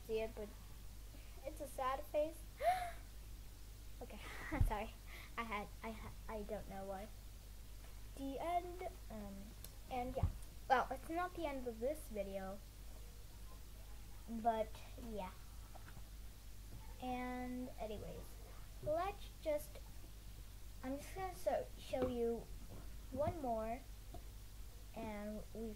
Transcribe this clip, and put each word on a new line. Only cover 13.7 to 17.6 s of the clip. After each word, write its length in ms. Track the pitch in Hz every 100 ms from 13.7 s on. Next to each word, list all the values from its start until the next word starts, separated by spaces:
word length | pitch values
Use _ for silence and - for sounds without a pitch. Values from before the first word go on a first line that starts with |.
| - - - - - - 226
but 300 | 226 220 220 - - - 233
yeah. 160 | 208 247 - - - - - - - - - - - - - - - - -
And 680 | 254 247 247 254 247 247